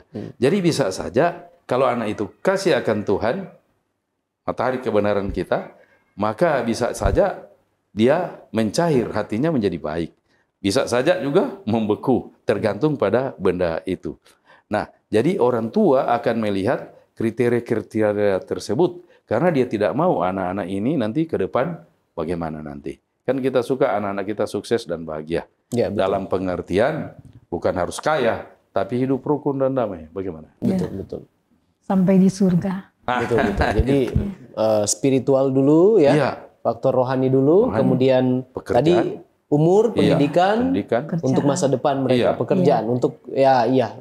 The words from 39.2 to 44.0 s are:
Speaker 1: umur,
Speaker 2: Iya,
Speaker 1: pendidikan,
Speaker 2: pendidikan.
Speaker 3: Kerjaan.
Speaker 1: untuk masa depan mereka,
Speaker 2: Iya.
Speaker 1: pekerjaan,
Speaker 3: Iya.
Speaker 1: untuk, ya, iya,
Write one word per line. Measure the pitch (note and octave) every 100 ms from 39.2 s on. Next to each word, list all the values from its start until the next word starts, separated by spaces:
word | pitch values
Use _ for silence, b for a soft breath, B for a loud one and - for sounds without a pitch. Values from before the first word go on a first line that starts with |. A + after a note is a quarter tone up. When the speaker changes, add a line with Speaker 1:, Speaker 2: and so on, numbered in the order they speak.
| - _ _
Speaker 1:
umur, | D3 D#3+ G3 A3+
Speaker 2:
Iya, | G3+ F3 E3
Speaker 1:
pendidikan, | C#3+ E3 F#3 A3 B3+
Speaker 2:
pendidikan. | C4+ - A2+ D3+
Speaker 3:
Kerjaan. | E3+ C3
Speaker 1:
untuk | - C#3+
masa | C3+ C#3
depan | B2+ D3 C3+
mereka, | C3 B2+ G2
Speaker 2:
Iya. |
Speaker 1:
pekerjaan, | - A#2+ D3 - B2
Speaker 3:
Iya. | A2
Speaker 1:
untuk, | B2 C#3+ - -
ya, | C3 C3+ C3 A#2
iya, | C3 A2 -